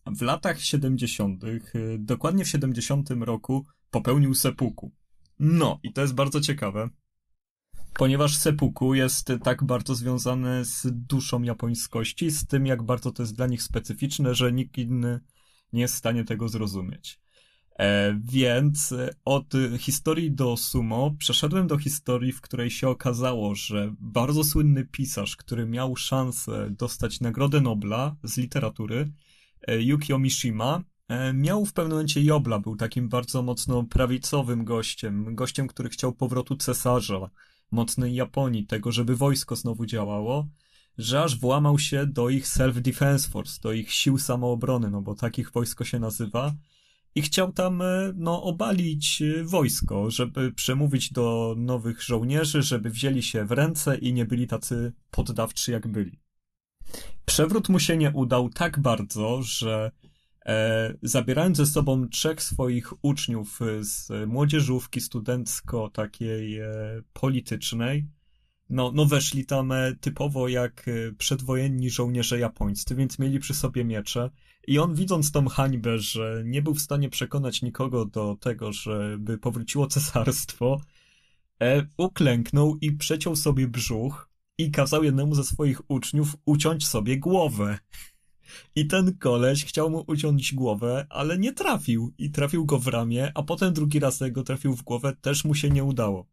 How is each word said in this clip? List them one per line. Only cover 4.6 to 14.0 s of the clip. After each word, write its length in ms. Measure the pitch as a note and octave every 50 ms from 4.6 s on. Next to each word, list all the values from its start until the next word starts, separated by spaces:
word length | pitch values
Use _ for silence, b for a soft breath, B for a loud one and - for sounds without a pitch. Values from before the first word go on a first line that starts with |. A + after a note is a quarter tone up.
| C3+ A#2 - - - - - _ _ _ _ _ _ _ _ -
No, 400 | C#3+ D3+ E3 E3+ D#3 A#2 E2+ - -
i 100 | - -
to 80 | C3+
jest 120 | C#3 C#3 B2+
bardzo 280 | B2 C#3 C#3+ C#3 D3+
ciekawe, 480 | D3 - F3 D3 - G2+ F#2+ G#2 A2 A#2 - _ _ _ _ _ _ _ _ _ _ _ _ _ _ _ - - - - -
ponieważ 440 | - C3+ C3 C3+ C#3 D3 D3 D3 -
seppuku 560 | - E3 D3 D3 D3 B2+ - - C3 C3 C3+
jest 380 | C3+ C3 B2+ - - - - B2+ A#2 -
tak 200 | B2+ B2+ - C#3+
bardzo 320 | C#3+ B2+ B2 - - C3+
związane 680 | A#2 A#2+ B2+ B2+ B2 B2 B2+ B2+ B2+ B2+ B2+ B2+ B2+ B2
z 220 | A#2+ - - - C3
duszą 520 | A#2+ A#2+ A#2+ B2 C#3+ C3+ B2+ - - B2 A#2+
japońskości, 880 | A#2+ A#2 A2 - A#2 A#2 A#2 - - - A2+ A2+ - - - F3 D#3+
z 160 | D3+ D3 - -
tym, 180 | - C3+ C3+
jak 180 | C3+ C3 A#2 A#2
bardzo 280 | A2+ B2+ A#2 - B2+
to 120 | - - B2
jest 120 | A2+ G#2+
dla 120 | A#2 B2+ B2+
nich 160 | B2 A#2 -
specyficzne, 720 | - - A#2 - - G#2+ -